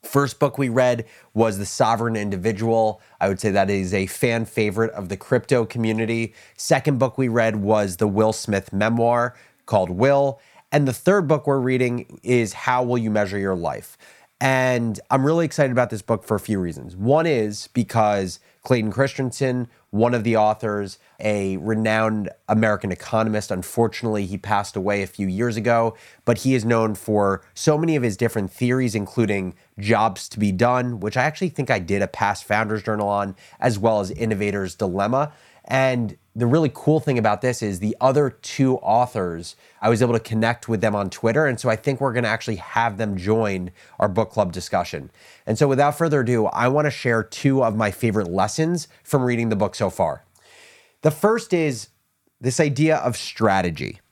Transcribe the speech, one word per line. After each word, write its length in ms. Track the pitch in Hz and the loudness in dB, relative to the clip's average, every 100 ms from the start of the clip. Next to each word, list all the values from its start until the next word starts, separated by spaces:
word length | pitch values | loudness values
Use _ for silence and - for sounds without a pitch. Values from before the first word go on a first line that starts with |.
First 380 | - 139 139 - | 0 0 0 0
book 180 | 143 - | 0 0
we 100 | 131 | 0
read 380 | 117 127 120 - - _ | 2 2 0 -6 -18 _
was 260 | 107 113 98 | 0 0 0
The 60 | |
Sovereign 520 | 101 - 117 113 117 110 | -8 0 2 2 0 -2
Individual. 840 | 104 95 101 101 113 113 110 104 _ _ | -4 -2 -2 -2 0 2 0 -2 _ _
I 80 | 98 | -2
would 100 | 95 | 0
say 140 | 107 | 0
that 180 | 98 95 | 2 2
is 240 | 98 92 | 0 0
a 120 | 98 95 | -2 -2
fan 360 | - 123 117 | -2 0 0
favorite 460 | 113 - 104 101 113 | -2 -2 -2 0 -2
of 140 | - 90 | -4 -8
the 80 | 98 | -10
crypto 480 | - 127 - 127 | 0 -2 2 0
community. 720 | 110 120 113 110 113 113 113 - - - | 0 -2 -2 0 -2 -2 -4 -10 -20 -12
Second 420 | - 139 151 131 | 0 0 2 0
book 180 | 131 - | 0 0
we 120 | 131 | 0
read 260 | 117 113 | 2 2
was 440 | 107 101 110 101 87 | 0 2 2 2 0
the 100 | 107 | 0
Will 240 | 98 110 | 2 2
Smith 400 | - - 98 - | 0 -2 -2 -2
memoir 640 | 95 107 117 117 120 120 - _ _ - | -2 0 2 2 2 -2 -6 _ _ 0
called 240 | 104 90 | 0 2
Will. 500 | 90 131 139 139 135 _ _ _ | 2 4 4 2 -4 _ _ _
And 160 | 147 135 | 0 2
the 40 | |
third 360 | 120 - 202 147 | 0 2 2 2
book 180 | 151 143 | 0 2
we're 140 | 135 | 0
reading 580 | 127 127 123 120 - - | 0 0 0 -2 -8 -10
is 280 | 120 123 110 | 2 2 2
How 300 | - - 127 | -2 -2 0
Will 160 | 127 123 | 0 0
You 140 | 110 | 0
Measure 260 | 104 98 101 | 0 0 -2
Your 160 | 98 | -2
Life? 420 | 90 82 57 - - - - _ _ | -2 -4 -6 -14 -20 -20 -20 _ _
And 580 | 135 131 127 123 117 101 - | 0 2 2 0 -2 -6 -2
I'm 160 | 135 | 0
really 200 | 139 165 | 2 2
excited 260 | 160 - 135 | 0 0 2
about 200 | 123 120 | 2 0
this 120 | 107 | -4
book 220 | - 110 | -2 -4
for 100 | - | 0
a 60 | 104 | -2
few 180 | - 101 | 0 -2
reasons. 380 | 87 76 71 90 | -2 -6 -14 -4
One 300 | 110 151 170 | 2 2 2
is 420 | 131 107 104 - | 0 -2 -6 -6
because 720 | - 104 117 107 101 95 - _ _ | -4 0 2 4 2 -2 -8 _ _
Clayton 260 | - 127 107 | -2 0 0
Christensen, 800 | 104 135 - 131 - 135 123 120 _ _ | 0 -2 -2 -6 -2 -2 -2 -6 _ _
one 240 | 101 117 | 0 2
of 100 | 120 | 2
the 120 | 110 110 | 2 2
authors, 640 | 107 110 110 104 98 - _ - | 2 0 -4 -4 -6 -12 _ -6
a 380 | 107 104 95 95 | -2 0 -2 -2
renowned 720 | 98 110 110 110 110 107 95 - - | -2 0 2 2 2 -2 -6 -10 0
American 420 | 110 110 104 101 | 2 4 2 -2
economist, 640 | 87 - 110 110 107 - | -6 -2 0 0 -2 -4
unfortunately, 760 | 92 - - 113 - 113 107 95 | -6 -4 0 0 0 -4 -2 -4
he 100 | 95 | -8
passed 380 | 98 104 101 | -2 -2 -2
away 280 | 104 95 101 | -4 -2 -2
a 40 | 95 | -4
few 220 | - 95 | -4 -4
years 280 | 95 120 110 | 0 -2 -2
ago, 400 | 113 117 113 - - _ | 0 2 0 -4 -20 _
but 140 | - 117 | -2 0
he 160 | 131 131 | 2 0
is 80 | |
known 320 | 110 117 110 101 | 2 2 2 -2
for 480 | - 104 98 95 _ | -2 2 2 0 _
so 240 | - - 151 | -2 0 2
many 160 | 165 | 2
of 80 | 151 | 0
his 140 | 120 95 | 0 0
different 340 | 113 110 95 | -2 -2 -6
theories, 460 | - 123 131 127 104 | -2 0 0 0 -2
including 580 | 95 - 107 101 92 - _ - | -4 0 0 0 -4 -10 _ -8
Jobs 500 | 101 110 110 92 - | 0 2 2 -2 -12
to 100 | - | -2
be 100 | 104 | 0
Done, 480 | 92 117 127 123 113 | 2 2 2 -2 -4
which 180 | 104 127 | -4 0
I 60 | |
actually 280 | 143 151 185 | -2 -2 -6
think 200 | - 135 | -4 -2
I 80 | 110 | -2
did 240 | 87 98 | 0 -2
a 60 | 98 | -2
past 360 | - 101 104 | -2 -2 -2
Founders 380 | - 107 107 107 | -2 0 0 -4
Journal 260 | 107 107 101 | -4 -2 0
on, 280 | 101 98 95 - - | 0 -2 -8 -20 -2
as 180 | 127 104 | -2 2
well 220 | 113 107 | 0 0
as 100 | 95 | -2
Innovator's 640 | - 113 101 101 101 95 | -4 -4 -2 -2 -4 -6
Dilemma. 580 | - 98 92 101 131 147 - _ _ - | -4 -4 -2 0 0 -2 -8 _ _ -4
And 500 | 131 131 127 113 - _ | 0 0 0 -4 -8 _
the 120 | 110 120 | -2 2
really 260 | 156 156 | 4 2
cool 240 | - - 156 | 0 0 2
thing 200 | 151 123 | 2 0
about 220 | 110 104 | 0 0
this 220 | 127 123 | -2 -2
is 160 | 107 92 | -4 -2
the 180 | 107 - | -4 2
other 300 | 131 139 135 | 2 4 0
two 480 | - - - 131 127 | -4 -12 0 2 2
authors, 760 | - 113 123 110 90 85 85 - _ _ | 2 2 2 -2 -4 -6 -12 -18 _ _
I 100 | 107 | 0
was 120 | 113 | 4
able 120 | 120 | 4
to 40 | 117 | 2
connect 500 | - 110 113 117 - | -2 0 0 -2 -4
with 120 | 110 | 0
them 160 | 110 104 | 0 0
on 120 | 98 | -4
Twitter. 380 | - 113 120 151 | -2 0 2 0
And 140 | 117 | 0
so 80 | 123 | -2
I 80 | 110 | 0
think 240 | - 131 | -2 -2
we're 140 | 139 | -2
gonna 120 | 117 117 | 0 -2
actually 300 | 113 - 98 | -2 -4 -8
have 400 | - 110 117 101 | -4 0 0 -2
them 200 | 107 95 | -4 -2
join 540 | 92 110 107 95 90 - - - | 0 0 2 -2 -6 -14 -20 -2
our 80 | 98 | 0
book 220 | 92 107 | 0 -2
club 200 | - 95 | -2 -2
discussion. 600 | 87 - 92 85 80 65 _ - - - | -4 -4 -2 -2 -8 -12 _ -20 -14 -6
And 100 | 110 | 0
so 120 | 143 | 2
without 280 | 131 147 147 | 4 2 2
further 240 | 165 143 | 0 0
ado, 260 | 120 120 107 | 2 0 0
I 200 | - 123 | 0 0
wanna 240 | 143 151 | 2 -2
share 320 | - 127 113 | -2 0 0
two 400 | 107 - 143 131 | -2 -2 0 2
of 140 | 117 107 | 2 0
my 160 | 107 | -2
favorite 360 | - 120 107 90 | 0 0 0 0
lessons 600 | 92 104 - 160 175 - _ | 0 -2 0 0 -2 -6 _
from 180 | - 143 | -2 0
reading 280 | 127 120 117 | 2 0 0
the 60 | 104 | 0
book 200 | 101 - | -2 -2
so 120 | 98 | -4
far. 360 | - 85 67 _ _ _ - - _ _ _ | 0 -2 -2 _ _ _ -20 -20 _ _ _
The 100 | 156 | -2
first 400 | 147 208 226 - | 2 2 2 0
is 380 | 175 156 113 - _ _ _ _ _ | 0 0 -2 -10 _ _ _ _ _
this 180 | 127 127 | -4 2
idea 380 | 151 127 156 156 | 0 2 2 2
of 200 | 123 110 | 0 -4
strategy. 840 | - - 107 95 87 76 52 - _ | -10 0 2 4 0 -4 -10 -10 _